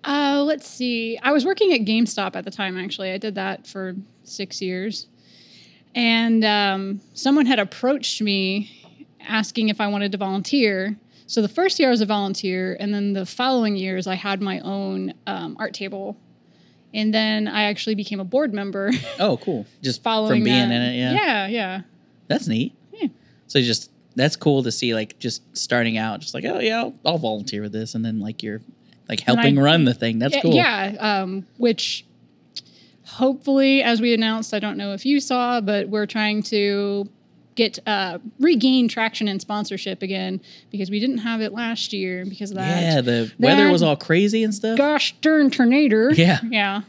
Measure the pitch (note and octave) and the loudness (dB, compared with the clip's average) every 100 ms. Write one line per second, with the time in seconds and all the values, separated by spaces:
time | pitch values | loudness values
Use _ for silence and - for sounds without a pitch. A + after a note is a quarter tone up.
0 | - C#4+ C#4+ C#4+ C#4+ D4 - - B3 A#3 | 0 0 2 2 2 -2 -6 -6 -2 -2
1 | A3+ A3+ B3+ D4 C#4 F#4+ G4+ C#4 G#3 A3 | -4 -2 2 2 2 2 4 4 2 2
2 | A3+ - F#3+ F#3 G3 - F#3+ F#3 F#3 - | 2 0 -4 -6 -10 -6 -6 -6 -8 -8
3 | F#3+ F#3+ A3 G3 F#3+ - - G3 F#3 F#3 | -6 -6 -6 -6 -6 -8 -12 -10 -10 -10
4 | F#3+ _ - - G3 - F#3 F#3 G#3 - | -14 _ -18 -12 -10 -6 -6 -4 -6 -8
5 | - _ _ _ _ - - _ _ A#3+ | -12 _ _ _ _ -20 -20 _ _ -2
6 | A#3 A3+ A3+ A3+ G#3+ G#3 G3+ G3 G3 G3+ | 2 2 4 4 4 4 2 0 -4 -8
7 | _ - C4 C#4+ B3+ B3+ G3 - B3 C#4+ | _ -4 2 4 4 2 0 -2 0 0
8 | - - G#3+ G3 F#3+ G3 G#3 - - _ | -2 -4 0 0 0 -2 -4 -14 -20 _
9 | - _ - A3 G#3+ - A3 G#3+ G#3 G3+ | -20 _ -4 -2 -2 0 0 0 -2 -2
10 | G3+ F#3+ G3 F#3+ - C#4+ A3 F#3+ F#3+ G#3 | -2 -2 -2 -4 0 2 2 0 -4 -8
11 | _ _ - - G#3 - F#4 - C4+ A#3+ | _ _ -4 -2 0 0 0 2 2 4
12 | G#3 G#3+ G3 G3 G3 F#3 F#3 - G#3 G#3 | 2 0 -2 -4 -4 -4 -4 -4 -4 -2
13 | G3+ G3 F#3 - B3+ B3+ A3 G3 F#3+ F#3 | -2 -2 -6 -2 0 2 2 0 -2 -4
14 | F#3 F#3 G3+ G3 G3 F#3+ - G3 G3 F#3+ | -4 -4 -4 -4 -4 -4 -6 -6 -4 -6
15 | F#3+ - - G3 E3 - G#3+ - G3 G3 | -6 -8 -8 -8 -8 -8 -8 -8 -10 -8
16 | G3 G#3 _ _ _ _ _ _ _ A3 | -10 -12 _ _ _ _ _ _ _ -2
17 | G#3+ A3 G#3+ G#3+ G#3+ G#3 G#3 G#3 - G#3+ | 0 2 0 -2 -2 0 0 0 -2 -4
18 | G3 G3+ F#3 B3+ D4 G3+ G3 G3 G3 B3+ | -4 -8 -2 0 0 -2 -6 -4 -2 -2
19 | - - G3+ - - C3+ G2+ _ C3 A#2+ | -4 0 0 2 -2 -4 -6 _ -6 -4
20 | A#3 A3 G#3+ - G#3+ B2+ - A#3 B3 B3+ | -2 0 2 4 4 4 4 2 0 0
21 | - G4+ F#4 G#3+ G3 A#3 F#3+ F#3+ - _ | 0 0 0 0 -2 -4 -4 -8 -12 _
22 | _ _ _ D#3 E3 A2+ - _ _ A4+ | _ _ _ -4 0 -2 -2 _ _ -6
23 | D4 - _ _ _ C#3+ A#2+ A2 - _ | -6 -6 _ _ _ 0 2 -2 -6 _
24 | _ - C#3+ - D3+ C#3 B2 - B2 A2 | _ 0 0 2 2 2 0 -2 -2 -2
25 | G#2+ - B2 - _ - - B2 A2+ A2+ | -4 -6 -8 -8 _ -10 -2 0 0 0
26 | A2 G#2 - - A#2+ E3 A3 A3+ E3 - | -4 -6 -10 -8 -6 -2 -2 -2 -6 -4
27 | C#3+ E3 A#2+ G#2+ G2+ G#2 G#2 A2 A2 A2+ | -2 0 -2 -4 -6 -8 -6 -8 -6 -4
28 | A2+ A2+ G#2 A2 A2 A2 - _ _ _ | -4 -4 -6 -8 -8 -10 -12 _ _ _
29 | - G#2+ - B2+ C#3 C#3+ C#3 E3 C3 B2 | -8 -4 2 4 6 6 6 6 4 2
30 | A#2 A2+ C3+ - - - D#4+ G#3+ G3 G#3 | -2 0 0 2 4 4 4 0 -4 -2
31 | G#3+ G3 F#3+ F#3+ F#3 - A#3+ A3+ - - | -2 0 -2 -6 -10 0 0 0 -4 -8
32 | _ _ _ _ _ - _ _ _ _ | _ _ _ _ _ -18 _ _ _ _
33 | - - B3+ C#4 - C4+ C4+ C4+ A#3+ A#3 | -20 0 0 0 0 4 4 4 4 2
34 | A#3+ A3+ A3 A3+ A3 G#3 G#3 G3+ G3+ G3 | 2 2 2 0 -2 -4 -4 -6 -6 -4
35 | B3+ C#4+ - B3 A#3+ A#3+ G3+ G#3 F#3+ G#3+ | 0 0 2 0 0 0 0 -2 0 -2
36 | G#3 A3 G#3+ G#3+ G#3 G#3 G3+ G3+ G3+ G3+ | -2 -2 0 -2 -2 0 0 0 -2 -4
37 | G3+ _ _ _ _ - A3+ - - G3+ | -6 _ _ _ _ -2 -2 -2 -4 -2
38 | F#3 F3 A3+ - D4 C4+ C4 C4 A#3 - | -2 -6 -12 0 4 4 4 4 2 0
39 | A3 - G#3 G3 - G#3 G#3 F#3+ G3 F#3+ | -4 -2 -4 -4 -4 -6 -4 -6 -6 -6
40 | F#3+ F#3+ F#3 F#3 - - _ G3+ F#3+ G#3 | -6 -4 -4 -6 -10 -20 _ -8 -4 -2
41 | B3+ B3 A3+ A3+ G#3+ G#3 A3+ A3+ - G3+ | -2 -2 -4 -4 -4 -4 -6 -6 -6 -4
42 | F#3 F#3 F#3 F#3+ G3+ F#3+ F#3 F3 E3+ D3+ | -4 -6 -8 -10 -10 -4 -2 0 2 2
43 | B2 A#2+ A2+ - C3 F#3 G3 F3+ E3 C#3+ | 2 0 -2 2 6 8 6 6 4 0
44 | - E3 G3+ A3+ A3 G#3 A3 A3+ C#4+ D4+ | 2 2 4 2 0 -2 -2 2 2 2
45 | - - D#4 D#4 C#4 - A#3+ C4+ D4 A3 | -2 0 2 4 4 4 4 6 4 4
46 | A#3+ D#4 C#4+ - A3+ A3+ G3+ G3+ | 4 6 6 4 0 0 0 -2